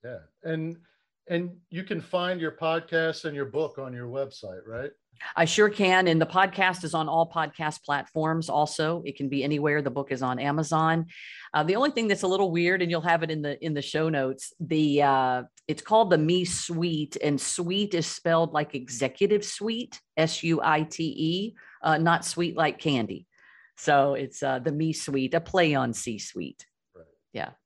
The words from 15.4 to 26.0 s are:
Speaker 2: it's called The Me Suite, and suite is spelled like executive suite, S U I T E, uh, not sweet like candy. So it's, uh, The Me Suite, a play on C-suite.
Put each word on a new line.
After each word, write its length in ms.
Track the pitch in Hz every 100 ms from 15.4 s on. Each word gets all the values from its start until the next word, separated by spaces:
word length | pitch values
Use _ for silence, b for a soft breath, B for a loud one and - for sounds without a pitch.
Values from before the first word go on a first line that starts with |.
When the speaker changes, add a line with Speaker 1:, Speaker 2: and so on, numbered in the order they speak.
| 123 _ -
Speaker 2:
it's 120 | 156
called 280 | - 220 214
The 80 | 165
Me 260 | 156 180
Suite, 720 | 180 - - 170 175 156 147 -
and 160 | 147 143
suite 540 | - - 175 196 208
is 120 | 180 156
spelled 460 | - 170 165 165
like 240 | 151 151 139
executive 680 | 127 120 131 - 196 208 202
suite, 560 | - 208 226 247 - _ -
S 260 | 160 -
U 160 | 165 160
I 220 | - 156
T 200 | 160 - 165 -
E, 380 | 160 175 220 - B B
uh, 160 | 165 156
not 280 | 165 165 -
sweet 320 | - 175 -
like 200 | 156 -
candy. 460 | 165 131 107 90 - b b b b -
So 380 | - 143 139 135
it's, 280 | 131 -
uh, 160 | 139 127
The 140 | 151
Me 180 | 147 160
Suite, 420 | 156 - 139 131
a 60 | 165
play 360 | 170 190 165 143
on 180 | 127
C-suite. 720 | 113